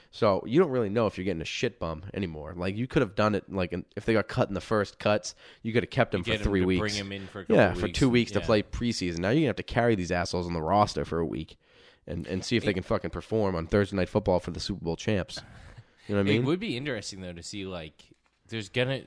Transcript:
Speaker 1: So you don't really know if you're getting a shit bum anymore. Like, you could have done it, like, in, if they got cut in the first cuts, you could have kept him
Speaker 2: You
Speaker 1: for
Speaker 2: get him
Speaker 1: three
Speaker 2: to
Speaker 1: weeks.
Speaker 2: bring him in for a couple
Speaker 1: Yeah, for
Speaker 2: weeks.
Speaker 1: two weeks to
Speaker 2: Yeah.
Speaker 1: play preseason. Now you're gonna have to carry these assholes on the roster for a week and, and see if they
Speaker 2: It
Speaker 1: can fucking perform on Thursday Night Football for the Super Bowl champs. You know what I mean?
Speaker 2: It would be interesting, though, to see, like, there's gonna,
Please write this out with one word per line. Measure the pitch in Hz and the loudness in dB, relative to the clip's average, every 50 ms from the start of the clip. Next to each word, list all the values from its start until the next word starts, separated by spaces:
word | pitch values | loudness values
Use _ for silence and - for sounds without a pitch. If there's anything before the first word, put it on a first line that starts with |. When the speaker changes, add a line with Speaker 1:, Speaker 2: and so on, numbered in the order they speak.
| - _ | -20 _
Speaker 1:
So | - - 117 104 95 92 - | -2 2 2 4 4 2 0
you | 95 120 160 | 2 4 4
don't | 190 147 | 4 4
really | 131 127 113 98 | 2 0 0 0
know | 101 120 113 | 2 2 2
if | 98 - - | 2 0 -2
you're | 92 | -2
getting | 98 90 80 | -2 -2 -2
a | 78 | -4
shit | - - - - 117 - _ | -6 -4 -2 -2 -4 -2 _
bum | 90 82 80 80 90 95 - | -6 -6 -6 -6 -8 -8 -6
anymore. | 95 101 87 80 76 73 76 87 | -4 -4 -4 -6 -8 -10 -10 -8
Like, | 87 87 95 98 | -4 -4 -4 -2
you | 107 123 | -4 -4
could | - - 151 | 0 2 2
have | 127 95 98 | 2 2 2
done | - 107 107 104 | 2 2 2 2
it, | 95 - - | 0 -2 -4
like, | 92 95 92 87 - | -2 -2 -2 -2 -2
in, | 90 - - _ | -6 -8 -8 _
if | - - | -4 0
they | - 110 | 2 2
got | 104 98 - | 2 2 0
cut | - 127 110 98 | 0 0 0 0
in | 101 | 0
the | 90 | -4
first | - - 113 107 101 - - - | -2 0 0 0 0 -2 -4 -2
cuts, | - 104 104 107 - - - - - - - - | 2 2 2 2 0 -6 -12 -14 -20 -20 -18 -10
you | - 113 110 | -6 -2 0
could | 120 | 0
have | - - | 0 2
kept | - 135 117 - - | 0 0 0 2 0
him | 95 | -2
Speaker 2:
You | 85 | -2
Speaker 1:
for | 113 | -2
Speaker 2:
get | 110 104 | -2 0
him | 104 | 2
Speaker 1:
three | 104 101 92 | 2 4 4
Speaker 2:
to | 90 | 4
Speaker 1:
weeks. | 92 92 92 | 4 4 2
Speaker 2:
bring | 107 104 104 | 2 0 -2
him | 104 98 98 | -4 -6 -6
in | 98 98 98 | -8 -10 -12
for | 92 - 101 | -12 -12 -8
a | |
couple | 95 - 220 | -2 2 6
Speaker 1:
Yeah, | 170 110 92 - | 6 6 6 4
for | 90 104 | 0 -2
Speaker 2:
weeks. | 95 85 - | -2 2 2
Speaker 1:
two | 147 127 | 4 4
weeks | 117 120 113 - | 6 4 4 2
to | - 101 | 0 0
Speaker 2:
Yeah. | 85 | 2
Speaker 1:
play | 82 110 107 | 4 4 4
preseason. | 98 - - - 120 120 113 - 95 90 85 82 | 2 0 -4 -4 -2 -2 -2 0 -2 -2 -2 0
Now | 90 98 | 0 2
you're | 127 160 | 2 4
gonna | 160 123 | 2 2
have | 95 | 0
to | - | -2
carry | - - - 120 117 120 113 | -6 -2 0 2 4 4 2
these | 95 90 80 | 2 0 0
assholes | 90 87 85 - - 90 87 | 0 0 0 0 -2 -2 -2
on | 87 85 | -2 -2
the | 82 | -2
roster | 78 80 95 104 104 - - - 71 | 0 2 4 4 4 4 2 -2 -4
for | - - 82 | -2 -2 -2
a | 85 | -2
week | 67 52 67 80 - - - _ _ _ - - - _ _ _ | -2 -2 -6 -8 -10 -14 -20 _ _ _ -20 -20 -20 _ _ _
and, | - 82 87 80 | -8 -8 -8 -6
and | - 90 92 - | -4 -4 -6 -2
see | - 120 | 0 0
if | 110 - | 0 2
they | 110 | 0
Speaker 2:
It | 95 | 0
Speaker 1:
can | 92 | -2
fucking | 90 - 113 98 - 85 | -2 -2 -2 -2 -2 -6
perform | - 85 - - 110 110 104 98 92 | -8 -8 -6 -4 -2 0 0 0 0
on | 82 80 | -2 -2
Thursday | - - 101 101 95 101 | 2 2 2 2 2 0
Night | 95 90 - | 0 0 0
Football | - 110 98 101 90 87 | 0 0 2 2 2 2
for | - - | 0 -4
the | 82 95 | -8 -8
Super | - - 101 - - | -6 -6 -8 -6 -4
Bowl | 82 82 | -4 -4
champs. | - - 113 107 95 80 - - - - - - - - - - - - _ _ _ - - | -2 -2 -2 0 0 -2 -4 -8 -14 -16 -16 -20 -20 -20 -20 -20 -20 -20 _ _ _ -8 -2
You | 104 | 0
know | 101 | 0
what | 98 98 | 2 2
I | |
mean? | 104 117 | 2 2
Speaker 2:
It | 127 | 2
would | 131 165 185 | 0 0 -2
be | 226 214 127 | -2 -4 -4
interesting, | 120 139 147 127 104 98 - 104 95 | -4 -4 -6 -6 -6 -8 -10 -12 -10
though, | 92 90 | -10 -10
to | 87 85 | -12 -12
see, | 85 - - 101 95 | -12 -12 -10 -8 -8
like, | 95 90 87 78 78 - - - _ - _ _ _ _ _ _ - | -8 -8 -8 -10 -12 -16 -20 -20 _ -20 _ _ _ _ _ _ -10
there's | 113 113 104 95 | -8 -8 -8 -2
gonna, | - 123 120 127 135 123 - | 0 0 0 0 -2 -4 -6